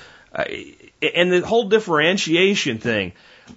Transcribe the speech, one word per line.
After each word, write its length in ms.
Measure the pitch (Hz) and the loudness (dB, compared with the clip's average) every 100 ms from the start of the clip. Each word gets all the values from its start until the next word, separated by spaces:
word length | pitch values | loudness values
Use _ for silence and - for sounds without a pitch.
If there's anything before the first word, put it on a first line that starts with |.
| - - _ | -20 -20 _
Uh, 100 | - - - - - - _ 151 170 | -8 -6 -8 -14 -20 -20 _ -2 0
and 180 | 180 | 2
the 80 | 180 | 2
whole 260 | 175 233 202 | 2 0 2
differentiation 1080 | 220 196 151 160 196 165 170 190 202 143 113 | 0 2 2 2 0 0 2 2 2 -2 -4
thing, 360 | 123 107 92 - - - - | -2 -2 -4 -10 -20 -20 -10